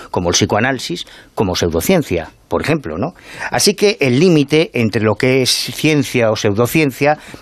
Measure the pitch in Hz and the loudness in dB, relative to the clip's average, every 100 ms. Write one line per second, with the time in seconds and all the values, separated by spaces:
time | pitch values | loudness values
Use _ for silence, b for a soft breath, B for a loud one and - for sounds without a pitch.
0 | B 104 87 87 98 107 127 131 - 170 | B -4 -2 0 0 0 0 -4 -6 -10
1 | - B B - 98 87 87 82 82 185 | -12 B B -4 -2 -2 -2 0 2 0
2 | - 85 78 - _ 85 - 165 82 78 | 0 -4 -6 -14 _ -4 -2 -4 -4 -6
3 | 143 B B B B 123 135 196 202 220 | -6 B B B B 0 0 2 0 2
4 | 135 123 185 156 143 151 170 123 113 110 | 2 4 4 4 4 2 0 0 -2 0
5 | 107 104 127 131 123 - - - 151 151 | 0 2 2 2 2 -2 -6 -2 0 2
6 | 123 127 113 107 107 101 120 165 147 123 | 0 0 0 0 0 0 0 2 0 0
7 | 143 147 B B | 0 0 B B